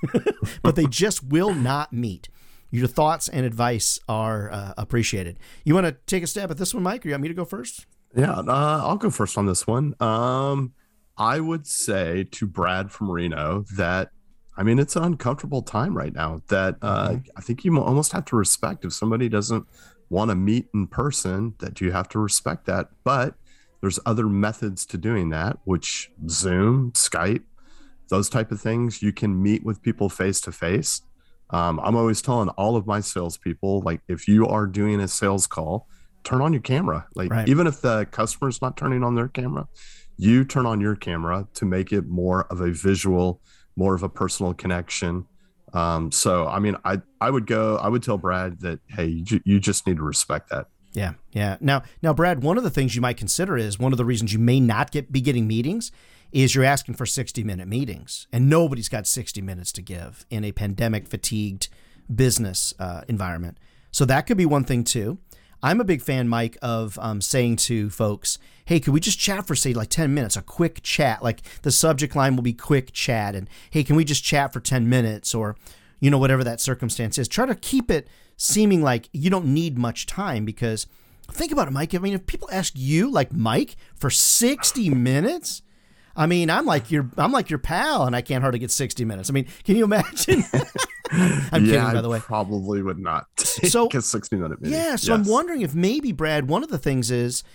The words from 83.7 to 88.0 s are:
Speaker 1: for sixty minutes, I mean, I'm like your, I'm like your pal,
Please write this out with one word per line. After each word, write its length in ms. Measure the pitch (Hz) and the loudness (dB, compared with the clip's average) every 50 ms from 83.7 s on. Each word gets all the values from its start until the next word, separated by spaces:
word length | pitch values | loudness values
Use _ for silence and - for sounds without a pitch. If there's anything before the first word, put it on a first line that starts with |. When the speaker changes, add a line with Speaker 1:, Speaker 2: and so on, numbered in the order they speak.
| - - - - - | -6 -14 -20 -20 -8
Speaker 1:
for 140 | - - 127 | -4 -2 0
sixty 800 | - - - - - - 233 254 285 - - - - 269 208 151 | 2 4 4 4 4 4 4 2 2 2 0 -2 0 0 2 2
minutes, 720 | 135 123 120 127 131 143 185 269 359 330 - - - - - _ _ _ _ _ - - _ _ - | 2 4 4 4 2 2 2 0 -2 -4 -6 -10 -12 -12 -16 _ _ _ _ _ -20 -20 _ _ -2
I 100 | 160 156 | 0 2
mean, 220 | 170 175 175 170 160 | 4 4 4 4 2
I'm 160 | 175 247 320 | 2 2 2
like 260 | 247 160 139 113 - | 2 2 2 2 0
your, 180 | 160 147 135 120 - | 0 0 0 -2 0
I'm 140 | 165 151 226 | 0 2 2
like 180 | 277 240 - - | 2 0 0 -2
your 100 | 156 135 | -4 -4
pal, 460 | - - 165 196 277 311 285 196 | -2 -2 -2 0 0 2 2 2